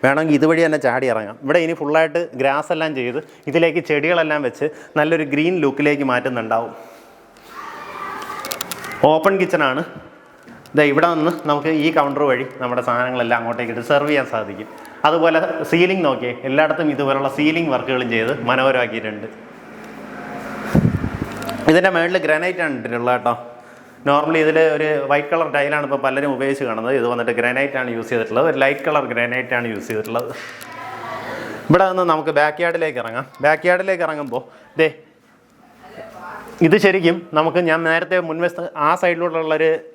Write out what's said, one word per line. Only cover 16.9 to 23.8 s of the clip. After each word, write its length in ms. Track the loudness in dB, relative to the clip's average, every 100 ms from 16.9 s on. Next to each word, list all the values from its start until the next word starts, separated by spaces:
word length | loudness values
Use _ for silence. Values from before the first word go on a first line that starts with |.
| 0
ഇതുപോലുള്ള 340 | 0 0 0 2
സീലിംഗ് 300 | 2 2 0
വർക്കുകളും 340 | 0 0 -2 0
ചെയ്ത് 180 | 0 0 -2 0
മനോഹരമാക്കിയിട്ടുണ്ട്. 800 | 2 4 2 0 -4 -8 -10 -12 -16 -20 -20 -20 -20 -18 -18 -16 -14 -14 -12 -12 -12 -2 0 0 -2 -6 -6 -8 -8 -10 -2 4
ഇതിൻ്റെ 200 | 4 4
മുകളിൽ 240 | 2 2 0 2
ഗ്രാനൈറ്റ് 340 | 0 0 -2 -4
ആണ് 80 | -4
ഇട്ടിട്ടുള്ളത് 360 | -4 -2 0
കേട്ടോ. 220 | 0 0 -4 -8 -18 -20 -20